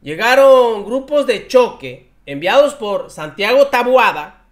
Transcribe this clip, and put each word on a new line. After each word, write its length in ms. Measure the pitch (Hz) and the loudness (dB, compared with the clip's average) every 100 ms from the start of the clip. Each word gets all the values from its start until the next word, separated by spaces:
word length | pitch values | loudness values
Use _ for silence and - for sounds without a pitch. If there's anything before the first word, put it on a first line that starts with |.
llegaron 800 | 139 160 226 269 269 262 240 214 196 | -12 -4 0 4 6 6 4 -2 -6
grupos 400 | 254 269 294 277 | -8 -4 -4 -2
de 220 | 208 - | -4 0
choque 640 | 254 240 - 131 123 _ _ - | 0 0 -4 -16 -18 _ _ -14
enviados 480 | 139 175 240 285 - | -6 0 2 0 -2
por 340 | 208 190 165 | -8 -6 -8
Santiago 600 | - 156 139 202 262 277 | -14 -14 -6 -2 2 2
Taboada 760 | 247 240 254 214 151 156 _ _ | 0 0 2 2 -2 -12 _ _